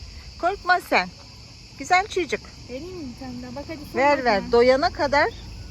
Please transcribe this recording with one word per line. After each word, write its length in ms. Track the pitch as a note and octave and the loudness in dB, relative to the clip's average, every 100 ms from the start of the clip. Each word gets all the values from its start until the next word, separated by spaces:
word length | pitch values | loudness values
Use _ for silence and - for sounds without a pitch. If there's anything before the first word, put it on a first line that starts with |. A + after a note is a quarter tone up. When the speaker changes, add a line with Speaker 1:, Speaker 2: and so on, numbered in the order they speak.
| - - - - | -16 -16 -18 -4
Speaker 1:
Korkma 380 | E4+ G4 E4+ F4+ - | -4 -2 0 0 2
sen. 200 | A3+ F3+ - - - - - - - | 0 0 -8 -20 -20 -20 -20 -20 -10
Güzel 280 | C#4 F4+ G#4 | 2 2 2
çocuk. 320 | F#4 C#4+ G#3 - - - | -2 -2 -4 -8 -18 -12
Speaker 2:
Vereyim 260 | B3+ F4 F#4 | -12 -10 -12
mi 80 | C4+ A3+ | -12 -12
bir 40 | |
tane 220 | C4 B3 | -12 -12
daha? 120 | B3 B3+ | -12 -12
Bak 80 | D4 | -10
hadi 120 | D#4 - | -12 -6
sen 80 | A3+ | 2
Speaker 1:
Ver, 160 | C#4 C#4+ | 4 4
Speaker 2:
bak 80 | A#3+ | 2
Speaker 1:
ver. 160 | G3+ | 0
Speaker 2:
ya. 100 | F3 | 4
Speaker 1:
Doyana 380 | A#3 B3+ C4 F4 | 6 6 6 2
kadar 400 | - C#4+ C#4 A4+ - - - - | 0 0 2 2 -2 -14 -14 -14